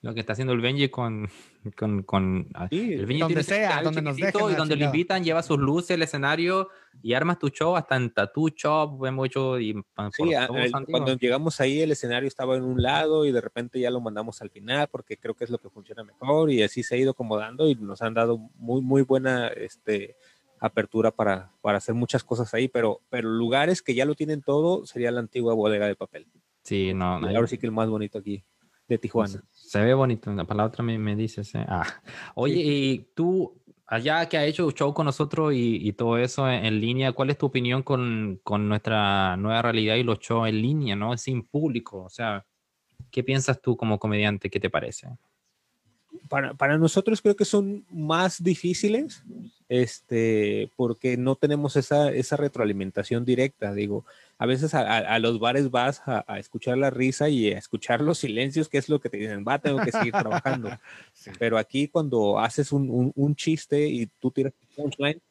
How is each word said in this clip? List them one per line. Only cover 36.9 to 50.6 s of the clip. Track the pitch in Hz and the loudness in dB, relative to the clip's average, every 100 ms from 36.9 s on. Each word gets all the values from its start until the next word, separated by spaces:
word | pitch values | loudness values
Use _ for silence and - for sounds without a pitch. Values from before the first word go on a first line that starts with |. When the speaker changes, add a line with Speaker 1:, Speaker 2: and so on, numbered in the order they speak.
| 127 135 | 0 -2
Speaker 1:
¿cuál | - 135 | 0 0
es | 143 | 0
tu | |
opinión | 139 131 123 127 | 0 0 0 -2
con, | 135 131 123 113 107 95 | 0 -2 0 -2 -4 -6
con | - 104 104 | -2 0 2
nuestra | 107 - 110 104 98 95 92 | 0 2 2 2 2 2 0
nueva | 104 113 | 0 2
realidad | 117 113 107 110 | 2 2 2 2
y | |
los | 120 107 | 2 0
shows | - 117 113 | 0 0 2
en | 110 | 2
línea, | 117 151 135 101 | 2 0 0 -2
¿no? | 107 120 | -2 -4
Sin | - 127 | -4 -4
público, | 110 147 156 117 113 101 | -2 -2 -2 -2 -6 -14
o | 92 | -14
sea, | - 117 101 - _ _ _ _ _ - | -6 -4 -4 -8 _ _ _ _ _ -8
¿qué | - | -4
piensas | 127 135 131 131 | 0 0 2 0
tú | - 117 | 0 0
como | 113 104 | 0 0
comediante? | 107 104 104 101 98 | 0 2 2 0 -2
¿Qué | 101 | -2
te | 95 | -2
parece? | 73 - - - 123 _ _ _ _ _ _ _ _ _ - - | -2 -4 -12 -16 -18 _ _ _ _ _ _ _ _ _ -20 -6
Speaker 2:
Para, | 139 135 | -4 -4
para | 139 139 151 | 0 2 4
nosotros | 160 196 190 220 | 4 4 2 2
creo | 208 202 | 2 2
que | |
son | 202 208 196 202 - | 2 2 0 -4 -10
más | 175 151 165 185 - | -8 -2 2 2 0
difíciles, | 175 185 175 180 208 220 302 - - - - _ _ | 0 0 0 0 0 0 -2 -10 -18 -18 -18 _ _
este, | 123 123 - _ 120 113 110 104 104 | 2 2 -2 _ 0 4 4 2 0